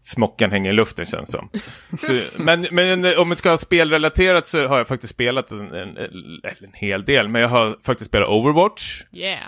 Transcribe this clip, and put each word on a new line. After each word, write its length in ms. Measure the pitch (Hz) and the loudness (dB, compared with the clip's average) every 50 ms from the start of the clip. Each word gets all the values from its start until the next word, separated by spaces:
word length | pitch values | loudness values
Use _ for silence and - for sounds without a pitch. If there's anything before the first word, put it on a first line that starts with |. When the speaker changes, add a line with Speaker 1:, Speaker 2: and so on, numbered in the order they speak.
Speaker 1:
smockan 500 | _ - - - 113 101 - - 110 98 | _ -8 -2 0 0 -2 0 0 0 0
hänger 180 | 98 101 95 95 | 0 0 0 2
i 40 | 101 | 4
luften, 320 | 110 110 - - - 87 | 2 2 2 -2 -10 -8
känns 260 | - - - - - | -8 -8 -10 -8 -8
som. 180 | - - - - - 208 - - - - - - - 156 | -8 -10 -10 -8 -10 -10 -10 -10 -18 -18 -14 -12 -10 -8
Så, 120 | - - - 123 95 69 - - | -2 0 0 0 0 -4 -8 -4
Speaker 2:
<laughs> 40 | 160 | 0
Speaker 1:
men, 240 | 160 165 170 175 165 | 0 2 2 0 -2
men, 340 | 170 180 180 185 185 180 180 | 2 2 2 2 2 2 2
eh, 140 | 180 165 156 | 0 0 0
om 100 | 170 170 | -2 -4
vi 60 | 175 | -6
ska 140 | - - 185 | 0 2 2
ha 80 | 165 156 | 2 2
spelrelaterat 880 | - - 180 170 165 151 156 156 156 156 - - 185 185 185 170 160 - | 2 0 2 2 4 4 2 2 2 2 2 2 4 4 4 2 2 0
så 200 | - 160 139 131 | -2 -2 0 2
har 100 | 139 131 | 2 0
jag 100 | 117 - | 2 0
faktiskt 260 | 135 117 - 113 - | -4 -8 -8 -14 -6
spelat 380 | - 120 120 127 131 123 - | -4 -2 -2 0 -2 -4 -6
en, 80 | 113 104 | -10 -14
en, 380 | 104 90 - 87 95 95 - - | -12 -12 -10 -12 -12 -12 -12 -12
en, 0 | - - - 92 - - 85 - - | -12 -12 -12 -14 -16 -16 -18 -12 -12
en 300 | - - _ - 98 - | -12 -12 _ -20 -20 -14
hel 320 | - - 101 98 98 95 | -8 -6 -4 -4 -4 -2
del. 220 | - 139 131 107 104 | 2 2 2 2 2
Men 120 | 113 117 | 2 2
jag 80 | 117 120 | 2 4
har 280 | 120 120 113 107 107 - - | 4 2 2 2 -2 -6 -4
faktiskt 260 | - 127 - 107 - | -4 -4 -4 -4 -2
spelat 200 | - 107 98 - | 2 2 2 4
Overwatch 720 | 101 107 113 143 151 160 185 214 214 - - - - - - _ - | 4 4 4 4 4 6 4 4 2 -4 -10 -10 -10 -12 -14 _ -14
Speaker 2:
Yeah. 240 | 175 175 190 185 139 - | -10 -8 -6 -6 -8 -10